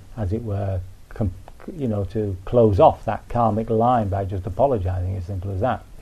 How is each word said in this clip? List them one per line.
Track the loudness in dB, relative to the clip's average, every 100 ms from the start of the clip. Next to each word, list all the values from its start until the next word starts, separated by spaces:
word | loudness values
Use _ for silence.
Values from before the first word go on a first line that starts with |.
| -12 -8
as | -4
it | -4
were, | -4 -4 -2 -4 -6 -16 -18
com-, | -4 -4 -4 -16 -16 -14 -6
you | -4
know, | -2 -2
to | -2 -2 -4 2
close | 6 6 8
off | 6 6 -4
that | -6 -4
karmic | 2 2 2 0
line | 2 4 4 2
by | -2 -2
just | -4 -6
apologising, | 2 2 2 0 -2 -4 -4
as | -6
simple | -6 -6
as | -2
that. | -2 -2 -8 -12